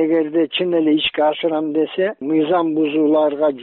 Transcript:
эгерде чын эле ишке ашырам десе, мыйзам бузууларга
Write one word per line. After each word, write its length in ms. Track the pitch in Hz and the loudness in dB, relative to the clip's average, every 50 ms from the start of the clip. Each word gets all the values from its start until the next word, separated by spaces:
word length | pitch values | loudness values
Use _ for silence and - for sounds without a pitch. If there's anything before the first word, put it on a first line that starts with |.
| 160 | 2
эгерде 440 | 156 165 165 156 151 151 170 165 - - | 2 2 0 0 0 0 0 0 0 -2
чын 220 | - 180 180 170 | -4 -2 0 0
эле 240 | 165 160 156 151 156 | 0 2 2 2 2
ишке 220 | 151 - - - 147 | 0 -2 -2 0 0
ашырам 500 | 151 151 - - 165 160 156 160 151 147 | 0 0 -2 -2 -2 -2 -2 -2 -2 -2
десе, 400 | 156 151 151 - - 185 202 214 - | -2 -2 -2 -2 -2 -2 -2 -4 -6
мыйзам 540 | 131 143 160 156 151 151 185 175 165 165 151 | -4 -2 0 0 2 2 2 0 0 0 0
бузууларга 840 | 156 156 147 147 160 151 147 156 156 151 151 143 143 156 151 139 123 | 0 0 0 0 0 2 2 4 2 2 2 0 0 0 -2 -2 0